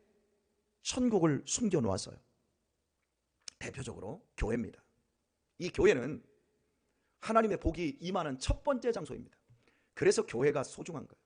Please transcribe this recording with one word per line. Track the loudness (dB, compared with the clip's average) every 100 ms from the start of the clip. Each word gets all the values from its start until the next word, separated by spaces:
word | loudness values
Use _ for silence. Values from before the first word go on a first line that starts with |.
| _ _ _ _ _ _ _ _
천국을 | -6 0 2 4 4 2 0
숨겨놓았어요. | -2 2 2 2 0 -4 -14 _ _ _ _ _ _ _ _ _ _ _ _ -20 -14
대표적으로 | -12 -8 -10 -8 -10 -12 _ -4
교회입니다. | 0 0 -2 -10 _ _ _ _ _ _ _ -8
이 | -6
교회는 | 2 4 4 0 -8 -14 _ _ _ _ _ _ _ _ -12
하나님의 | 0 4 4 2
복이 | -2 0 -4 -4
임하는 | -2 -2 -2 -2
첫 | -2 -2
번째 | 0 0 0
장소입니다. | -2 -4 -10 -14 _ _ _ _ _ _
그래서 | 2 4 4 2
교회가 | 2 2 2
소중한 | -2 -8 -10 -10 -12
거예요. | -18